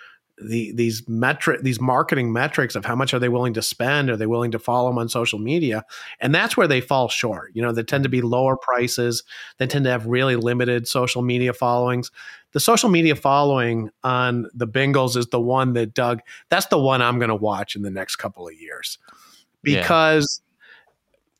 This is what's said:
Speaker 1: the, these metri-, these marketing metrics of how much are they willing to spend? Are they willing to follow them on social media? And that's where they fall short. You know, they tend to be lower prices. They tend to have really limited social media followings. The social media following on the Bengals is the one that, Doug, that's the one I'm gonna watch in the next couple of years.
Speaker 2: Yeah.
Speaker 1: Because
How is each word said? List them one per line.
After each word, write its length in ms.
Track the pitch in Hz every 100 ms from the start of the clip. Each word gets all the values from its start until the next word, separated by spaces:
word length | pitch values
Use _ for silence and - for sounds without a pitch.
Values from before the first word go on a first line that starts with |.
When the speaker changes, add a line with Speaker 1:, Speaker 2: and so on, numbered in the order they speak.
| - _ _ -
Speaker 1:
the, 340 | 107 117 107
these 300 | 120 117 110
metri-, 600 | 113 113 127 156 165 165
these 180 | 131 117
marketing 520 | 127 131 - 143 117
metrics 420 | 117 147 - 127
of 100 | 104
how 120 | 98 120
much 180 | 135
are 40 | 127
they 100 | 123
willing 240 | 120 123
to 80 | 110
spend? 480 | - - 120 147 135
Are 60 | 107
they 100 | 110
willing 240 | 117 120
to 60 | 110
follow 300 | - 123 123
them 100 | 123
on 100 | 117
social 300 | 120 117 107
media? 460 | 110 170 139 107 - - - -
And 140 | 127
that's 220 | 165 226 -
where 100 | 170
they 140 | 131
fall 280 | - 135 120
short. 440 | - 117 90 -
You 80 | 113
know, 80 | 120
they 120 | 113
tend 180 | 113 139
to 40 | 135
be 140 | 123
lower 340 | 120 123 131 131
prices. 680 | - 123 123 - 120 113 - - - -
They 80 | 127
tend 160 | 143
to 60 | 131
have 160 | 120 113
really 280 | 123 135
limited 540 | 120 120 123 123 120 117
social 340 | 131 123 123
media 300 | 123 123 123
followings. 580 | 120 123 120 123 123 120 - - - _
The 80 | 143
social 280 | - 226 233
media 260 | 170 160
following 760 | 143 139 139 143 135 117 113 107 -
on 460 | 127 127 123 120 110
the 140 | 120 113
Bengals 500 | 131 139 139 127 123
is 100 | 120
the 120 | 123
one 340 | 120 131 131
that, 200 | 120 113
Doug, 260 | 131 120 117 - - _
that's 180 | 175 -
the 120 | 170
one 240 | 135 131
I'm 180 | 120 123
gonna 160 | 117 104
watch 400 | 107 98 101 101
in 60 |
the 80 | 101
next 260 | 95 92 -
couple 320 | 107 90 85
of 60 |
years. 440 | 80 80 73 - - - - - - _ _
Speaker 2:
Yeah. 200 | 143 185
Speaker 1:
Because 580 | - 165 160 156 143 - _ _ _ - _ _ _ _ _